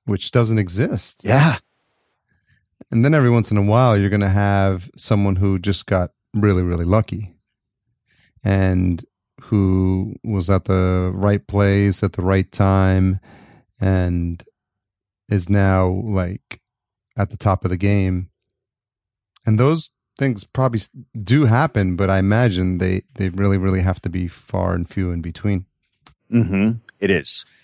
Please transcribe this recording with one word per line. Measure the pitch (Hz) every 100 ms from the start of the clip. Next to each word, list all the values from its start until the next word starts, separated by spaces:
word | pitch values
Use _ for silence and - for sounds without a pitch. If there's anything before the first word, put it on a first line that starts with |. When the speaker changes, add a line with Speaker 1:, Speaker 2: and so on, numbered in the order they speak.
Speaker 1:
which | - - -
doesn't | 127 113 113
exist. | 92 92 165 113 - -
Speaker 2:
Yeah. | - 127 156 107 _ _ _ _ _ _ _ _ _ _ _ _ -
Speaker 1:
And | 117
then | 131
every | 156 123
once | 120 104
in | 104
a |
while, | 101 113 127 104
you're | 98
gonna | 101 101
have | 98 101 101 98 92 90 -
someone | - 104 101 95
who | 98 95
just | 95 95 -
got | 95 87 _ _
really, | 107 104 90
really | 90 85
lucky | 85 107 110 - 98 _ _ _ _ _ _ _ _ _ _ _
and | 101 98 95 92 90 85 - _ _ -
who | - 104 95 95 95 92 107 -
was | - 101 87
at | 95 -
the | 92 92 92 92
right | 95 101 101 -
place | 101 101 98 101 92
at | 101
the | -
right | 90 95 95
time | - 98 95 95 95 92 92 - - - - _ -
and | 95 92 90 87 85 85 - _ _ _ _ _ _ _ -
is | 101 85
now, | 101 98 95 92
like, | 95 110 98 90 90 - - _ _ _ _ _ -
at | 101
the | -
top | 104 92
of | -
the | 90
game. | 101 101 95 90 90 _ _ _ _ _ _ _ _ _ _ _
And | - 110
those | 135 165 - _ _ -
things | 135 104
probably | - - 131 113
s-, | - - - 117
do | 98 139 131
happen, | 117 156 110 95 87
but | 98
I | 95
imagine | 95 107 123 90 92 90
they, | 92 92 -
they | - 95
really, | 90 101 98
really | 95 92
have | 90 90
to | -
be | 90 87
far | - - 92 90
and | 90 85
few | - 92
in | 85
between. | 85 - 104 98 92 _ _ _ - _ -
Speaker 2:
Mm-hmm. | 120 90 95 104 117 - -
It | 98
is. | 90 71 - - _